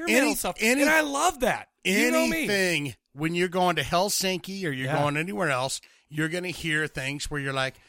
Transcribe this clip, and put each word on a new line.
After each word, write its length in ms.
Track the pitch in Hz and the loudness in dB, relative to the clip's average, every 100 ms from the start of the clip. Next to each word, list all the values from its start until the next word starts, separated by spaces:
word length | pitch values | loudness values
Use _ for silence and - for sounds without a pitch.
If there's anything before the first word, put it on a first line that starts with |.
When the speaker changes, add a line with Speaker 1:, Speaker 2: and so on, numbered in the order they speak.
| 320 | 2
Speaker 1:
metal 80 | 233 | 4
Speaker 2:
Any-, 180 | 294 294 | 4 0
Speaker 1:
stuff, 200 | 196 - | -4 0
Speaker 2:
any-, 220 | 220 269 | 2 4
Speaker 1:
and 80 | 294 | 4
I 120 | 311 | 4
love 400 | 302 277 339 302 | 2 0 0 2
that. 260 | 226 120 - _ | 0 -2 -6 _
You 260 | 180 196 - | 0 2 4
know 160 | 320 - | 4 2
me. 100 | - | 0
Speaker 2:
anything, 560 | 202 202 185 160 143 110 _ | 0 0 2 0 -2 -8 _
when 220 | 135 160 175 | -4 -2 0
you're 140 | 180 | 0
going 260 | 185 180 160 | 2 2 2
to 80 | |
Helsinki 840 | 127 170 202 - 190 180 - 196 180 | 0 0 2 0 0 -2 -6 -6 -6
or 60 | |
you're 160 | 131 131 | -4 -2
Speaker 1:
Yeah. 120 | 151 | 0
Speaker 2:
going 160 | 147 143 | 0 0
anywhere 360 | 175 202 165 | -4 -2 0
else, 280 | 127 135 - - _ - | 0 -2 -6 -12 _ -12
you're 180 | 151 156 | -4 -4
gonna 200 | 175 180 | -4 -6
hear 380 | 156 165 151 151 | -6 -2 -2 -2
things 420 | - 131 143 - | -4 -6 -6 -6
where 100 | 147 | -6
you're 140 | 139 | -4
like, 220 | 135 131 - | -2 -4 -6